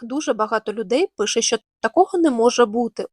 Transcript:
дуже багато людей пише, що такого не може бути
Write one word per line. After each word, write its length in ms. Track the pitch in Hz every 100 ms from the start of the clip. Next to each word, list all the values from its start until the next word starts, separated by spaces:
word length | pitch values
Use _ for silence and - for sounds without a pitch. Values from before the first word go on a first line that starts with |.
дуже 280 | 233 269 302
багато 400 | 233 214 220 -
людей 360 | 214 196 262 392 -
пише, 260 | - 233
що 140 | - 226 - _
такого 380 | - - - 359
не 120 | 330
може 360 | 233 233 240 233
бути 400 | 226 240 - 190